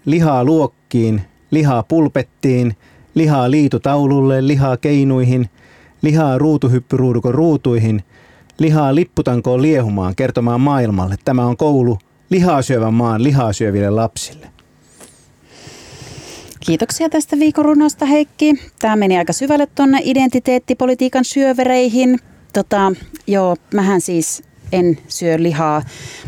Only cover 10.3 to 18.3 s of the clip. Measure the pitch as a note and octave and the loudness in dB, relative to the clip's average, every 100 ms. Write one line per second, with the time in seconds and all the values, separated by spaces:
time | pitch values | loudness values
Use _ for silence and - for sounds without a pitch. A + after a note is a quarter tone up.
10.3 | B2 A#2+ A#2+ C#3 C#3+ A#2 G2 F#2 G2 - | -2 -2 0 0 0 0 0 -2 -4 -2
11.3 | B2+ A#2+ A#2+ D#3 C#3+ B2 G#2+ _ _ - | 0 0 0 0 2 0 -2 _ _ -4
12.3 | F#3 F3+ D3 B2+ B2+ A2 A2+ A#2+ A2 B2+ | 0 2 0 0 0 0 0 0 0 0
13.3 | C#3 A#2 G2+ A2 G2+ G2+ G#2+ A2+ - - | 0 0 -2 -2 0 0 0 -2 -6 -14
14.3 | - - _ _ _ _ - - _ _ | -16 -20 _ _ _ _ -20 -20 _ _
15.3 | _ _ - - - - - - - - | _ _ -20 -20 -20 -20 -20 -20 -20 -20
16.3 | - - - - D#3+ - - E4 D#4+ D4 | -20 -20 -10 -4 -2 -2 -4 -2 -2 -2
17.3 | D4 D#4 D4+ D4 D4+ D4+ - C#4 D4 D4 | 0 0 2 2 4 2 0 0 0 0